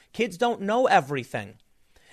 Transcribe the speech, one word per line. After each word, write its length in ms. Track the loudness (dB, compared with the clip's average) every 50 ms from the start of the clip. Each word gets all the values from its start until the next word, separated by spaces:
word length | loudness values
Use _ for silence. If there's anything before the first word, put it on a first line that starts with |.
| _ _
Kids 260 | -6 -4 -4 -4 -2 -2
don't 220 | -2 0 0 -2
know 280 | -2 -2 0 2 4 4
everything. 720 | 4 4 4 2 -2 -6 -6 -6 -8 -8 -8 -10 -14 -20 _ _ _ _ _ _ _ _ _ _